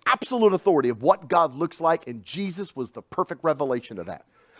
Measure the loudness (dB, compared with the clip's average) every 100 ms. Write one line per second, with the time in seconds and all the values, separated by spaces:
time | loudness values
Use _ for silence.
0 | -2 -2 0 2 2 2 4 4 2 0
1 | 2 2 4 2 2 0 -6 -2 0 0
2 | -2 -14 -10 -6 -6 -6 -10 -8 -10 -10
3 | -8 -4 -2 0 0 0 0 -2 -4 -12
4 | -12 -12 _ _ _